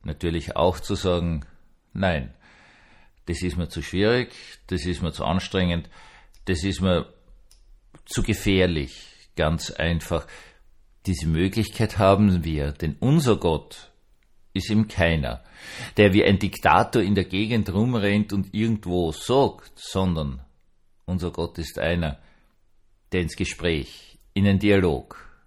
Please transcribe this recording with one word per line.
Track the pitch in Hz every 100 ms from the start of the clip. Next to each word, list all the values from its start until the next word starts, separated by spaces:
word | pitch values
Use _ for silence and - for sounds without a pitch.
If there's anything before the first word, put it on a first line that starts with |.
natürlich | - 76 85 82 - -
auch | 87 -
zu | - 98
sagen, | 92 90 85 80 - - _ _ _ -
Nein, | 95 78 62 - _ _ _ _ _ _ _ _ -
das | 82
ist | 90 87
mir | 80
zu | -
schwierig, | 76 90 107 123 120 - - - -
das | 90 87
ist | 85
mir | 82
zu | - -
anstrengend, | 90 - 95 90 85 - - - - - - -
das | 87
ist | 95 90
mir | 92 85 - _ _ - _ _ _ - _ - -
zu | -
gefährlich, | - 104 104 95 90 80 67 - - - _ -
ganz | 78 80 -
einfach. | - 82 85 - 82 - - - _ _ - _ _ -
Diese | 82 80
Möglichkeit | 80 92 101 104 - 110 -
haben | 95 98 104 90
wir, | 82 76 71
denn | 73 78 73
unser | 127 160 131 98
Gott | 87 78 - - - _ _ _ _ _ _
ist | 95 95
eben | 107 110
keiner, | - 85 82 64 57 - - - - - -
der | 104
wie | 98
ein | - 95
Diktator | 101 - - 82 - 120
in | 95 101
der | 90
Gegend | 95 107 117 101
rumrennt | 92 120 120 101 104 104
und | 101 95
irgendwo | 104 113 107 90 90 82
sagt, | 78 - 127 127 - - -
sondern | - 95 92 80 71 65 - _ _ _ _ _ -
unser | 90 87
Gott | 80 82 -
ist | 78 -
einer, | 82 87 78 - - _ _ _ _ _ _ _ _
der | 92
ins | 82 -
Gespräch, | 90 - 87 78 65 - - - _ 98
in |
den | 101 98
Dialog | 104 98 87 65 - - - _